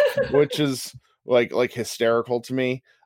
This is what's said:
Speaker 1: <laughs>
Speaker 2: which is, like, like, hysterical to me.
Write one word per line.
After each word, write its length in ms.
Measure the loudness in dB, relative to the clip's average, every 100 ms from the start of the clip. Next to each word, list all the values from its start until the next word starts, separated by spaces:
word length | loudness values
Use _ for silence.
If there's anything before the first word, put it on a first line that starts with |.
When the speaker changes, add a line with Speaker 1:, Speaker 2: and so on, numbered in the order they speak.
Speaker 1:
<laughs> 280 | 2 0 0
Speaker 2:
which 280 | 2 2 0
is, 360 | -2 -2 -8 -16 _ _ 0
like, 260 | 2 2
like, 220 | 0 0
hysterical 680 | -2 -8 0 2 2 0 -4
to 120 | -2
me. 300 | -2 -2 -4 -10 _